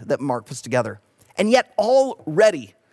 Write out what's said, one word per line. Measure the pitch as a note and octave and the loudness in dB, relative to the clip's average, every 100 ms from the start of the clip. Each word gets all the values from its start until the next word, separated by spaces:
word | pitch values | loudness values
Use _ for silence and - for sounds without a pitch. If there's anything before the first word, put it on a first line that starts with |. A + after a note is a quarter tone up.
| A2+ | -6
that | B2 | -4
Mark | C#3 A#2+ - | -4 -6 -8
puts | B2+ | -14
together. | B2 B2 G#2+ G#2 _ _ _ - | -6 -4 -4 -8 _ _ _ -4
And | G#3 | 2
yet | B3+ - - | 2 0 -4
already, | G#3 C4+ C4+ - - D#3 G#3+ D#3+ G#2+ _ _ | 2 2 2 -4 -4 2 2 2 -10 _ _